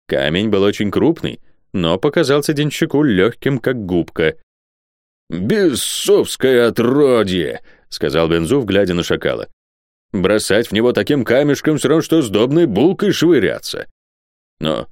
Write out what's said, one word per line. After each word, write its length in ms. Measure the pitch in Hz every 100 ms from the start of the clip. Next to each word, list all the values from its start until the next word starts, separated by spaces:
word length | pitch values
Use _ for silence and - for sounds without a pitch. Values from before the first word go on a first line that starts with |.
| -
Камень 420 | 67 69 87 107
был 140 | 101
очень 260 | 101 - 104
крупный, 500 | 95 123 165 - - - _ _
но 260 | 101 82 92
показался 540 | 151 175 131 143 147
денщику 500 | 143 147 - 160 139
легким, 560 | 151 92 110 - 135 135
как 260 | 131 127 92
губка. 520 | 87 80 - 80 - _ _ _ _ _ _ _ _ -
"Бесовское 1400 | 85 101 214 180 113 - - - 202 110 - 131 123 117
отродье!" — 920 | 110 117 139 139 120 98 92 67 58 - _ _
сказал 400 | - 78 76 82
Бензуф, 360 | 82 80 139 104
глядя 280 | 98 95
на 100 | 87
шакала. 460 | 80 80 71 60 50 _ _ _ _ _ _
"Бросать 560 | 101 92 107 - 101 117
в 20 |
него 220 | 101 120
таким 320 | 113 - 147 110
камешком 520 | 123 147 143 156 151
все 120 | 127
равно, 120 | 160
что 200 | - 165
сдобной 440 | 120 101 127 156 160
булкой 460 | 95 160 190 202
швыряться. 800 | - 175 147 85 57 - - - _ _ _ _ _ _ -
Но 280 | 76 58 -